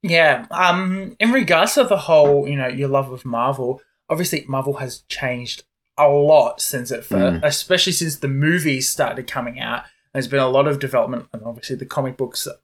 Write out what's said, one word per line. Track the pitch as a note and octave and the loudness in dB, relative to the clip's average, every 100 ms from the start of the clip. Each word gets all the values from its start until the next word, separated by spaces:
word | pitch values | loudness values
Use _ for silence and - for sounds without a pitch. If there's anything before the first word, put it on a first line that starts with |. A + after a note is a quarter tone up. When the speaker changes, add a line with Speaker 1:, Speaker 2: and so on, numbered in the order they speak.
Speaker 1:
Yeah. | F#3+ E3 D#3 B2+ - | 2 4 6 4 -2
Um, | E3+ F3+ F#3 F#3 F#3+ F#3+ - | 0 2 2 0 -4 -8 -2
in | A3 | 2
regards | C4 F3 E3 G#3+ | 2 2 2 4
to | - | 2
the | B3 G3 | 2 0
whole, | - D#3 C#3+ C#3+ C#3 | 4 6 6 4 0
you | C#3+ | -4
know, | B2+ | -4
your | C3 C#3 | -4 0
love | C#3 C3 | 0 -2
of | B2+ | -10
Marvel, | C3 A#2 B2+ C3+ B2 - _ _ _ | -6 -2 -2 -2 -4 -6 _ _ _
obviously | D#3+ F3 D#3 - | -4 -2 -4 -4
Marvel | C3+ C3+ | -4 -4
has | C#3 C3 - _ | -6 -8 -12 _
changed | - C3 B2 B2 - _ _ _ - | -8 -6 -6 -10 -14 _ _ _ 2
a | D3 | 4
lot | C#3+ D3 D#3 A#2 - | 6 6 6 6 0
since | - C3 A#2 | -6 -6 -6
it | A#2 | -10
fir-, | - G2 - | -2 0 2
Speaker 2:
Mm. | E2+ | 2
Speaker 1:
especially | D3 C#3+ - F3+ F#3+ | -2 -2 -2 0 0
since | F3 E3 D3 | 0 -4 -4
the | C#3 | -4
movies | C3+ D3+ F3 D3+ C3 C3 | 0 2 2 0 -2 -4
started | - B2+ A#2+ B2 | -2 -4 -4 -8
coming | C3+ A#2+ B2+ | -8 -8 -8
out. | A#2 A#2+ - _ _ C3+ | -8 -8 -10 _ _ -8
There's | A#2 | -2
been | C#3 | 0
a | C3 | 2
lot | C3+ C#3+ | 4 2
of | C#3 | 0
development, | C3+ B2 A2+ B2 - | 0 0 0 -4 -10
and | A2 | -14
obviously | A2 A#2 - B2+ | -14 -14 -10 -10
the | - | -6
comic | - C3 B2 | -4 -6 -4
books | B2 - - - | -6 -6 -10 -12